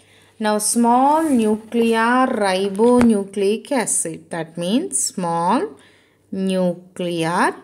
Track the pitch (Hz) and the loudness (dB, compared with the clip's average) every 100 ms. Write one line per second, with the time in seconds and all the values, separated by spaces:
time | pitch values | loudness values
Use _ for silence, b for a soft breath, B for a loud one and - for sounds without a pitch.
0 | b b b b 214 214 - 240 233 247 | b b b b -2 0 0 0 4 4
1 | 277 311 320 247 214 214 - 233 233 226 | 4 2 2 2 2 0 -2 0 0 2
2 | 233 254 262 220 202 185 202 196 233 247 | 2 2 2 0 0 0 -2 2 4 6
3 | 240 202 196 208 196 226 - 269 196 - | 4 2 -2 -2 0 -2 -2 -2 -2 -4
4 | 170 160 - 170 160 175 175 247 392 - | -6 -10 -10 -10 -8 -8 -2 -2 -2 -6
5 | - - 175 170 175 247 427 - b b | -6 -6 -4 -2 0 0 -2 -10 b b
6 | b b b 196 190 185 180 170 - - | b b b -6 -2 0 -2 -4 -10 -8
7 | 175 175 160 185 302 - | -6 -4 -2 0 -2 -4